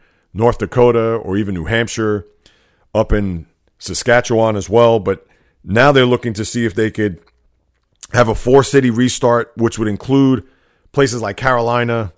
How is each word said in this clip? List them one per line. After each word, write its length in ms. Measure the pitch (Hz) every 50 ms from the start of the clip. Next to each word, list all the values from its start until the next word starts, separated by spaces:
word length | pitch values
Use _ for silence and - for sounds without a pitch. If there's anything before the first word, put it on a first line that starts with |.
| _ _ _ _ _ _
North 260 | - 92 117 120 110 -
Dakota 580 | 107 87 - 127 123 123 117 113 113 113 113
or 200 | 110 - 95 95
even 180 | 104 107 98 95
New 120 | 87 78
Hampshire, 600 | 87 113 117 120 107 - 117 110 107 104 101 - _ _ _ _ _ _ _ _ _ _ _ _ _ -
up 180 | 107 107 -
in 340 | 107 104 101 95 90 82 78 _ _ _ _ _ _ -
Saskatchewan 800 | - - 87 - - 123 120 123 - - 117 113 113 113 107
as 140 | 101 90 87
well. 280 | 101 117 117 117 117 110
But 280 | 90 98 95 - _ _ _ _ _ _ _ _
now 300 | - 87 98 117 131 147
they're 140 | 143 135 127
looking 260 | 123 123 120 - 120
to 120 | 104 104 107
see 200 | - - 120 117
if 100 | 110 87
they 160 | 117 110 107
could 300 | - - 107 104 85 - _ _ _ _ _ _ _ _ _ _ _ _ _ _ _ - - -
have 160 | - 123 120 113
a 60 | 104
four-city 560 | - - 123 135 139 123 - - 139 131 123
restart, 600 | 110 117 127 120 - - 127 120 120 117 113 - -
which 220 | 113 113 113 - 110
would 100 | 110 107
include 560 | 101 92 - 131 135 139 139 131 131 107 - _ _ _ _ _ _ _ _ _
places 300 | - 151 139 127 120 120
like 160 | 110 101 98
Carolina 760 | - 127 131 127 117 117 117 120 120 120 117 117 117 110 92 -